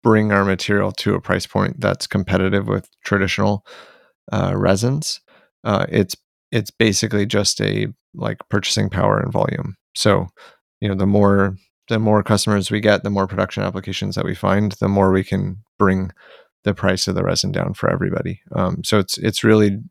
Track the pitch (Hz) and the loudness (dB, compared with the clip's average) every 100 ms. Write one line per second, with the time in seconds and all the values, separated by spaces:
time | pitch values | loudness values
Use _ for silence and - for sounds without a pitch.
0 | 120 107 107 101 98 92 - 101 98 - | 4 4 4 2 2 0 0 0 0 -2
1 | 104 95 - 95 - 98 98 - 101 92 | -2 -2 -2 -4 -2 -2 -2 -2 -2 -2
2 | - 101 90 95 95 98 104 98 - _ | -2 -4 0 0 2 0 0 -4 -4 _
3 | - 101 95 - 101 101 - - - _ | -4 -2 0 0 0 -2 -6 -20 -20 _
4 | _ _ - - 92 98 95 95 120 143 | _ _ -8 -4 -2 0 0 2 0 -2
5 | - - _ _ _ _ - 101 - - | -4 -10 _ _ _ _ -2 -2 0 0
6 | 95 - _ _ _ 120 104 _ 110 101 | 0 -4 _ _ _ -4 -4 _ 2 2
7 | 110 104 101 104 98 - 104 104 104 - | 0 -2 0 0 0 -2 -2 -2 -4 -8
8 | _ - 107 107 - 104 - - 101 98 | _ -8 -8 -8 -4 -2 -2 -2 -2 0
9 | 101 - 101 - - - - - _ - | 2 2 0 -2 -2 -4 -8 -12 _ -2
10 | 107 101 90 _ - _ _ _ 107 95 | 2 2 -2 _ -20 _ _ _ -4 0
11 | 98 101 101 98 98 95 _ _ _ 110 | 2 4 6 4 2 -2 _ _ _ 0
12 | 107 107 95 104 - 104 92 104 107 101 | 2 2 2 0 2 0 0 0 2 2
13 | 101 101 95 98 92 - 98 95 98 95 | 0 -2 -2 -2 -4 -2 -4 -6 -8 -6
14 | 101 - 92 92 98 98 104 - 98 98 | -6 -4 -4 -2 0 2 0 -2 0 2
15 | 95 92 92 95 95 95 _ _ 101 95 | 4 2 0 -4 -4 -8 _ _ 2 2
16 | 92 - - - _ _ 104 95 98 92 | -2 -10 -20 -20 _ _ -4 0 0 0
17 | - 95 92 92 95 95 92 - - 95 | -2 -2 -2 -2 -2 -2 -4 -2 -2 0
18 | 95 90 87 92 _ - 90 92 - 107 | -2 -4 -6 -10 _ -4 -2 -4 0 0
19 | 95 - 101 - 113 110 104 98 - | 0 -2 -4 0 4 6 4 0 -10